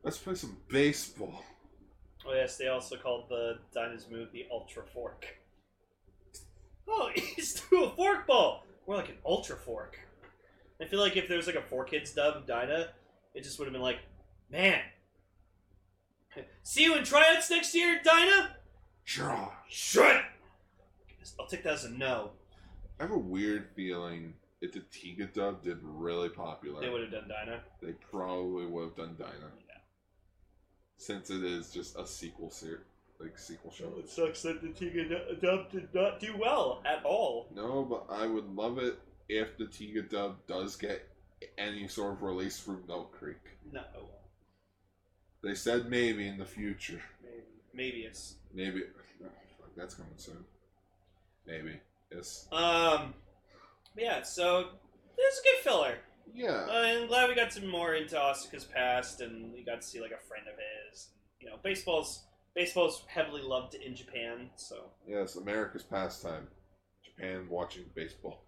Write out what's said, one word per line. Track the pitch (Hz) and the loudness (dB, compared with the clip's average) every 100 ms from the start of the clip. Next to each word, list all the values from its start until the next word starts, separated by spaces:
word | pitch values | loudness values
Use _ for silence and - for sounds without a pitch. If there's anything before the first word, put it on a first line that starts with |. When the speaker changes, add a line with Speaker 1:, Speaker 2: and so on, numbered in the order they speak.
Speaker 1:
Let's | 151 - | -6 -6
play | 190 | -6
some | 180 123 92 - | -6 -6 -12 0
baseball. | 135 147 147 - - 95 82 - - - - - - - - 135 | 4 6 4 -8 -10 -10 -10 -18 -20 -20 -20 -20 -20 -20 -16 0
Speaker 2:
Oh | |
yes, | 131 127 - | 2 2 0
they | 131 | 0
also | 127 123 127 | 0 -2 -4
called | 127 120 120 | -2 -2 -2
the | 120 117 117 - | -2 -2 -4 -6
Dyna's | 120 117 113 - | -4 -4 -6 -10
move | 113 117 | -10 -10
the | 117 - | -10 -8
Ultra | 117 - 117 107 | -8 -8 -14 -12
Fork. | 123 113 - - - _ _ _ _ _ _ _ - - - - - - - - | -10 -10 -10 -16 -16 _ _ _ _ _ _ _ -20 -20 -20 -20 -20 -20 -16 -2
Oh, | 440 - | 0 2
<laughs> | |
he's | - - - 302 - | -2 -4 -4 -4 -6
threw | - 359 | 4 6
a | 254 | 6
fork | - 392 392 - | 4 4 4 6
ball! | 240 160 - - - - | 8 8 2 -12 -14 -4
More | 196 | -4
like | - | -4
an | - | -6
Ultra | 143 185 - | 0 0 0
Fork. | 123 - 110 - - - - - _ _ _ - _ | -10 -8 -8 -8 -14 -20 -20 -20 _ _ _ -20 _
I | |
feel | 165 196 | -2 4
like | 196 | 4
if | 185 175 | 4 2
there | 170 | 0
was, | |
like, | 175 | 0
a | 160 | -2
four | - 131 | -2 -4
Kids | 131 151 - | -2 -2 -2
dub | - 147 147 | 2 2 2
of | 131 | -2
Dyna, | 120 127 156 165 - - _ _ | -2 0 0 -2 -8 -20 _ _
it | 135 | -14
just | 135 - | -12 -8
would | |
have | 139 | -6
been | 131 | -2
like, | 127 120 - - - - _ | -2 -2 -8 -20 -20 -20 _
"Man, | 151 190 156 - - _ _ _ _ _ _ _ _ _ _ _ _ _ - - - | 4 6 4 -2 -16 _ _ _ _ _ _ _ _ _ _ _ _ _ -18 -16 -16
see | - 277 | -4 6
you | 320 302 | 8 8
in | |
tryouts | - 285 320 330 - | 6 10 10 10 6
next | 339 339 | 2 4
year, | 339 349 339 | 4 4 6
Dyna?" | 320 330 370 403 381 - - - - _ | 10 10 12 8 8 -6 -20 -20 -20 _
Speaker 1:
Sure. | - - 143 113 95 - - | -6 -4 -2 -2 -4 -10 -12
Speaker 2:
Sure. | - - - - - - - - - _ _ - _ - - - - | -4 4 8 10 8 4 -12 -20 -20 _ _ -20 _ -20 -20 -16 -12
I'll | - | -8
take | 180 | -4
that | 165 | -2
as | 147 | -2
a | 123 | -4
no. | 123 135 120 104 - - - - - - - | -4 0 0 -4 -12 -20 -20 -20 -16 -16 -8
Speaker 1:
I | |
have | 165 | -2
a | 196 | 0
weird | 92 92 104 104 98 | 0 -2 0 -2 -6
feeling | - 92 87 87 85 82 - _ _ | -8 -6 -4 -6 -8 -12 -16 _ _
if | 87 | -10
the | 98 - | -10 -14
Tiga | - 87 87 95 | -18 -14 -10 -8
dub | 104 101 92 | -2 -4 -4
did | 85 85 | -8 -8
really | 80 78 85 87 85 | -12 -6 -4 -2 -2
popular, | - 82 76 73 73 | -4 -10 -8 -10 -8
Speaker 2:
They | 127 | -6
would | 120 | -6
have | 110 | -6
done | 107 104 | -10 -8
Dyna. | 107 110 117 - - | -10 -8 -10 -12 -14
Speaker 1:
they | 82 | -12
probably | - - 104 92 90 92 90 | -12 -10 -6 -4 -2 -2 -4
would | 87 85 | -4 -6
have | 85 | -8
done | 82 82 82 | -10 -12 -10
Dyna. | - 73 76 - - | -12 -14 -18 -20 -20
Speaker 2:
Yeah. | - _ _ _ _ _ _ _ _ _ _ _ _ | -20 _ _ _ _ _ _ _ _ _ _ _ _
Speaker 1:
Since | - 101 92 | -10 -8 -6
it | 95 | -4
is | 90 87 82 | -4 -4 -8
just | 90 87 - | -10 -10 -12
a | |
sequel | 90 - 85 - 82 | -12 -12 -14 -12 -14
ser-, | - 80 80 - _ _ _ | -12 -12 -12 -16 _ _ _
like, | 82 - | -16 -16
sequel | - 170 - | -16 -16 -16
show. | - 165 - | -14 -12 -10
Speaker 2:
It | - | -10
sucks | - 160 160 | 0 0 0
that | 165 160 | -6 -6
the | 160 | -8
Tiga | - 175 165 160 | -6 -4 -4 -2
du-, | 175 - 180 | -4 -4 0
dub | 180 190 - | 2 2 -2
did | 190 - | -8 -2
not | 185 202 - | 2 2 0
do | 214 208 | -8 0
well | 226 277 139 120 | 2 4 2 0
at | 139 156 | -2 0
all. | 143 214 170 117 - | 2 2 2 0 -8
Speaker 1:
No, | 95 113 135 | -6 -2 -2
but | 127 117 - | 0 -4 -4
I | 104 113 | -2 0
would | 110 101 | 0 -4
love | 95 113 127 | -4 -2 0
it | 123 - - - - | -2 -4 -16 -20 -4
if | 107 107 - | -2 -2 -6
the | |
Tiga | 104 - 107 107 95 | -10 -8 -6 -6 -4
dub | 104 101 95 | -2 -2 -6
does | - 92 98 | -6 -6 -4
get | - 104 98 - - - _ - - | -6 -6 -6 -10 -20 -20 _ -16 -8
any | 104 104 98 | -6 -6 -8
sort | - 101 | -4 -4
of | 98 | -4
release | 98 92 95 - | -4 -2 -4 -6
from | - 95 87 | -8 -10 -8
Milk | 85 - - | -8 -8 -12
Creek. | - - - - 151 | -12 -12 -20 -20 -14
Speaker 2:
No. | 139 - 82 82 - - _ _ _ _ _ _ _ _ _ _ _ | -14 -14 -16 -18 -20 -20 _ _ _ _ _ _ _ _ _ _ _
Speaker 1:
They | 101 | -6
said | 98 117 120 120 | -2 0 0 0
maybe | 123 117 107 98 | 2 2 2 -4
in | 98 | -6
the | |
future. | 95 107 104 98 - 85 - - | -10 -6 -6 -6 -10 -12 -14 -20
Speaker 2:
Maybe. | 120 117 - - _ | -20 -18 -20 -20 _
Maybe | 123 127 117 | -8 -8 -6
it's | 110 - - - - | -12 -14 -16 -18 -14
Speaker 1:
Maybe. | 92 95 92 - - - - | -6 -4 -4 -8 -14 -20 -20
Oh, | 90 - - - | -20 -20 -20 -20
fuck, | - - | -20 -14
that's | 90 | -14
coming | - 80 80 | -14 -18 -18
soon. | - 87 - _ _ _ _ _ _ _ _ _ 85 | -18 -18 -20 _ _ _ _ _ _ _ _ _ -12
Maybe. | 80 80 76 _ _ _ | -10 -10 -12 _ _ _
Yes. | 87 - - - | -14 -12 -14 -4
Speaker 2:
Um, | 160 170 165 165 151 135 - - _ _ - - _ _ 214 | 2 4 6 6 4 0 -12 -20 _ _ -20 -20 _ _ -6
yeah, | 226 151 | -2 -2
so | - - 175 180 180 - - _ _ - | -4 0 4 4 2 -12 -20 _ _ 4
this | 539 | 4
is | 539 | 6
a | |
good | 539 523 | 6 6
filler. | 285 202 139 117 - _ - | 4 4 4 -2 -10 _ -18
Speaker 1:
Yeah. | 233 233 117 95 | -4 -2 0 0
Speaker 2:
Uh, | 233 233 233 | 4 4 2
I'm | 233 | 2
glad | 247 247 | 4 6
we | |
got | 240 226 | 4 2
some | 202 196 | -2 -4
more | 175 170 | -2 0
into | 160 151 156 | 0 0 2
Asuka's | 139 139 - 139 | 2 2 -6 -14
past, | - 131 127 123 123 - | -4 0 4 2 0 -8
and | 117 113 113 | -10 -10 -12
we | 120 | -10
got | 120 117 | -8 -8
to | - | -8
see, | 120 | -10
like, | 113 | -10
a | 110 - | -10 -12
friend | 107 107 | -14 -14
of | 107 107 107 104 | -12 -10 -10 -16
his. | - - _ _ _ | -20 -20 _ _ _
You | 117 | -18
know, | 110 | -8
baseball's, | 190 190 - 160 151 - - _ _ | -4 -4 0 0 0 -12 -16 _ _
baseball's | 175 175 185 165 - - | -2 2 4 4 2 -6
heavily | 170 156 143 | -2 -2 -2
loved | 135 127 127 | -2 -2 -2
in | 135 135 | -12 -12
Japan, | 123 - 123 117 120 127 - | -12 -10 -8 -6 -8 -12 -16
so. | - - - _ - | -14 -14 -16 _ -4
Speaker 1:
Yes, | 101 95 87 | -2 -2 -4
America's | 98 107 107 92 | -4 -2 -2 -6
pastime. | - 98 92 - 90 78 - - _ _ _ _ | -6 -4 -4 -6 -8 -8 -12 -20 _ _ _ _
Japan | - - 95 92 90 | -20 -10 -8 -8 -6
watching | 87 85 - 90 | -6 -6 -10 -14
baseball. | 82 82 - - - | -10 -10 -10 -14 -14